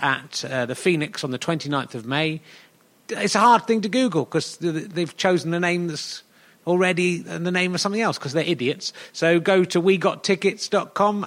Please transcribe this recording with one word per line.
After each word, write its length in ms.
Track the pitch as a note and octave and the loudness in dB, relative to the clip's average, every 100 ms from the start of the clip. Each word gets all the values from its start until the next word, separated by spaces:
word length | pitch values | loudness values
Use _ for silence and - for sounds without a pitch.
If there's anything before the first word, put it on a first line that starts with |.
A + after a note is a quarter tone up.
at, 420 | C#3 C3+ C3+ - | -2 -2 -4 -10
uh, 220 | C3+ C3 A#2+ | -6 -4 -4
the 80 | |
Phoenix 500 | B2+ F#3 E3 D3+ - | 0 2 2 0 -4
on 60 | C#3+ | -6
the 80 | B2 | -4
twenty-ninth 560 | - E3 C#3+ C#3+ A#2 | -2 -4 -2 -4 -4
of 140 | B2 A2 | -10 -4
May. 340 | C#3+ D#3+ D#3 - - - _ _ _ - | -2 -2 -4 -10 -20 -20 _ _ _ -10
It's 260 | G#3+ G#3 G3+ | -4 0 4
a 40 | |
hard 280 | A#3 A3+ A3+ | 6 6 4
thing 140 | A3+ | 0
to 80 | G3+ | 0
Google 360 | A#3 B3+ E3 B2 | 0 2 0 0
'cause 320 | D#3+ - - | -2 -4 -6
th-, 160 | E3 | -4
th-, 160 | D#3 F3 | -4 -6
they've 260 | E3 E3+ - | -6 -6 -2
chosen 360 | F#3 F3+ D3 | 2 2 0
the 80 | E3+ | -2
name 280 | F3 F3 F3 | 0 0 -2
that's 360 | D#3+ - - - _ _ _ - | -6 -10 -12 -16 _ _ _ 0
already 580 | F3+ F#3 F3+ F3+ E3+ E3+ | 2 4 2 2 0 -4
and 180 | E3+ F3 | -6 -2
the 60 | |
name 240 | F3+ F3+ F3+ | 0 0 0
of 60 | |
something 200 | G3+ G#3 | -2 0
else 160 | A3 C3+ | -2 -2
'cause 160 | C#3 | -4
they're 100 | D3+ | -2
idiots. 480 | D#3 B2 B2 - - - - | 0 0 0 -2 -8 -12 -16
So 260 | - E3 E3+ | -2 2 4
go 240 | E3+ F#3+ F3+ | 4 4 4
to 140 | F3+ | 2
we 200 | F3+ F#3+ | 4 4
got 240 | F#3 - | 2 -2
tickets 440 | - F#3+ G3 A3 - | 0 2 0 -2 -2
dot 260 | G3+ D#3+ - | -2 -2 2
com 280 | G3+ G#3 | 2 2